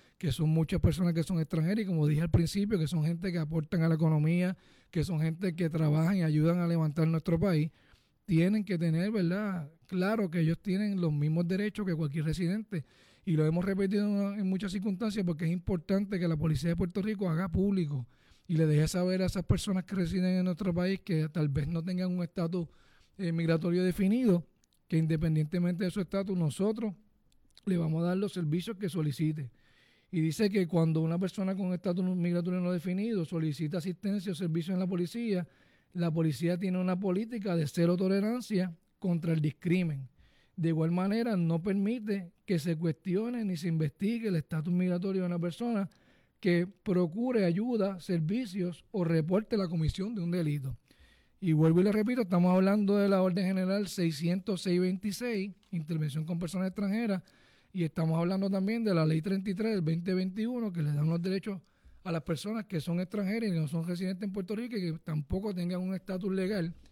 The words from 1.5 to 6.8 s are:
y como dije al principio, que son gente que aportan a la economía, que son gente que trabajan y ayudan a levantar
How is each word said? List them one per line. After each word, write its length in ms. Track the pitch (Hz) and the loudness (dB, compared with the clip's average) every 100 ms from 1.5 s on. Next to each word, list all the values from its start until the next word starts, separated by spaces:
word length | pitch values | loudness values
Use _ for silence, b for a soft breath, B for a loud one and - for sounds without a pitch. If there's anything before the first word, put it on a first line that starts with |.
| 160 160 214 | 0 0 0
y 60 | 190 | 0
como 200 | 165 147 | 2 2
dije 140 | 151 | 2
al 100 | 165 | 2
principio, 480 | 185 165 202 202 202 | 2 2 0 0 0
que 80 | 151 | 0
son 180 | 165 | 0
gente 280 | 151 170 185 | 0 -2 -2
que 60 | 170 | -2
aportan 440 | 151 165 151 180 | -2 -2 -2 2
a 60 | 165 | 2
la 80 | 160 | 4
economía, 600 | 160 156 151 175 180 190 b b b | 4 4 4 2 0 -4 b b b
que 100 | 170 | -4
son 180 | 170 160 | -2 0
gente 360 | 160 160 190 165 | -2 -2 -4 -2
que 120 | 170 | -2
trabajan 480 | 160 156 151 165 196 | 0 2 4 2 2
y 40 | |
ayudan 360 | 160 151 160 175 | 2 4 4 2
a 100 | 170 | 2
levantar 400 | 170 | 0